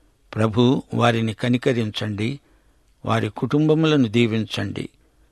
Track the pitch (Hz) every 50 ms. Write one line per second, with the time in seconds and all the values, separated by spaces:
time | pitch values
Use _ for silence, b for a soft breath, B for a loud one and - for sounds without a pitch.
0 | _ _ _ _ _ - - 107 110 110 101 123 120 123 139 285 - - - 117
1 | 117 117 117 113 113 113 107 - 127 120 123 120 - 143 120 117 110 107 - -
2 | 110 107 104 101 107 123 139 - _ _ _ _ _ _ _ _ _ _ _ _
3 | - 107 110 113 110 107 - - 131 113 143 151 156 156 156 156 160 156 151 143
4 | 123 104 107 120 120 107 110 113 104 - - 101 101 98 - - - - _ _
5 | _ _ _ _ _ _